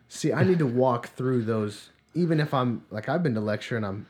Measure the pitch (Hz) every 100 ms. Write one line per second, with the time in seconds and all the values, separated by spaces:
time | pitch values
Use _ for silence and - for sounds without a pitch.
0 | - - 151 120 190 175 135 123 131 120
1 | - - 127 123 110 110 104 98 - _
2 | _ 156 170 156 147 139 123 113 - 107
3 | 120 160 160 110 107 104 - 117 104 101